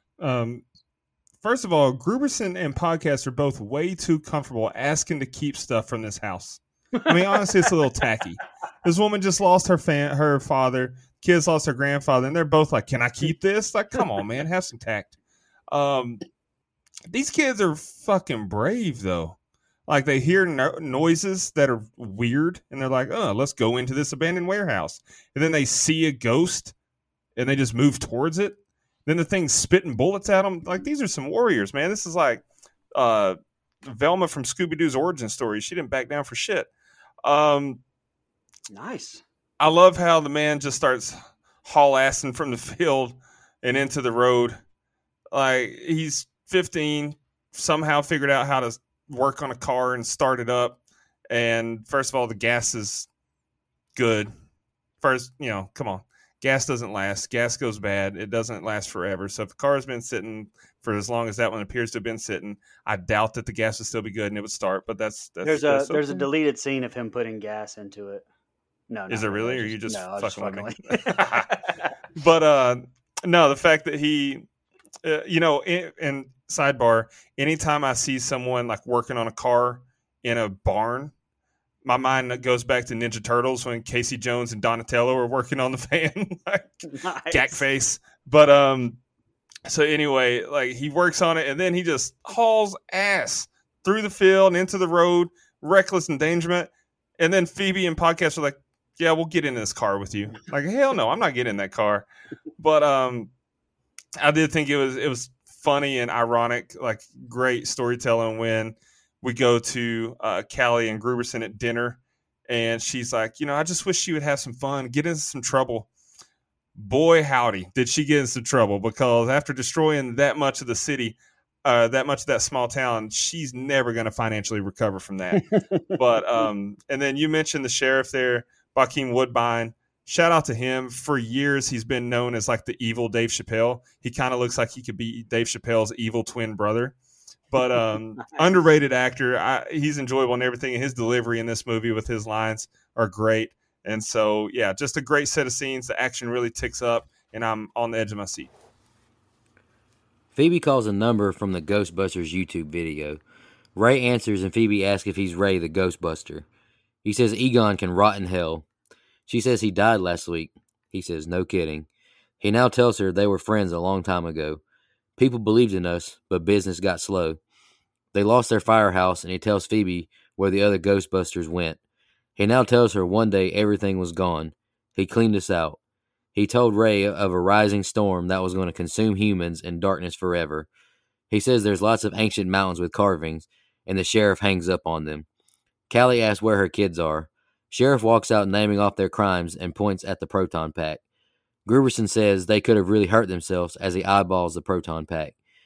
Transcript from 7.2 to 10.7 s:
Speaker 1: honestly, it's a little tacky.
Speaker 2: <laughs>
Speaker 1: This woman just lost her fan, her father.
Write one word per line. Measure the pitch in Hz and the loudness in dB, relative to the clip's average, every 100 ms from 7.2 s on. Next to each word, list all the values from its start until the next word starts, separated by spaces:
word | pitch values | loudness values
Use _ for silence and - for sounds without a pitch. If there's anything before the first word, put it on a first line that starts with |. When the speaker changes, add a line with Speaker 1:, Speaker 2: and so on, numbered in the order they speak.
Speaker 1:
honestly, | 190 196 202 196 | 4 2 2 2
it's | 156 | 4
a | 170 | 4
little | 139 | 2
tacky. | - 131 107 - 82 | 0 -2 -2 -4 -12
Speaker 2:
<laughs> | - - - - | -16 -14 -16 -4
Speaker 1:
This | 180 170 | 0 2
woman | 214 208 | 2 2
just | 190 175 | 0 2
lost | 196 180 - | 4 4 4
her | 175 | 2
fan, | - 147 143 139 | 2 0 0 2
her | 151 139 | 2 2
father. | - 139 131 | 2 2 2